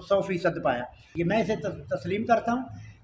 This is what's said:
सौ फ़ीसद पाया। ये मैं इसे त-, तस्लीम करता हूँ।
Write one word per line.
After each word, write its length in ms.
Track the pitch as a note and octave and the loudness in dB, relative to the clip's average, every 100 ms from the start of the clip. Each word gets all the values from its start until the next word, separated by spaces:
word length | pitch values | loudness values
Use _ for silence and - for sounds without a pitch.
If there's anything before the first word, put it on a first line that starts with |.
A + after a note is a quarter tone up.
सौ 200 | - G3 | 2 2
फ़ीसद 380 | F#3 F3+ F3 - | 2 0 0 0
पाया। 220 | D3+ A#2+ B2 - - - | 0 0 -4 -12 -10 -2
ये 80 | |
मैं 180 | E3+ G#3+ | 2 2
इसे 140 | F#3+ E3+ | 2 0
त-, 300 | G3 D3+ - | -4 -6 -6
तस्लीम 320 | F#3 F3 G3+ | -4 -2 -2
करता 280 | A#3 A3+ A#3 | 4 4 4
हूँ। 120 | B3 B3+ - - - | -2 -4 -12 -16 -10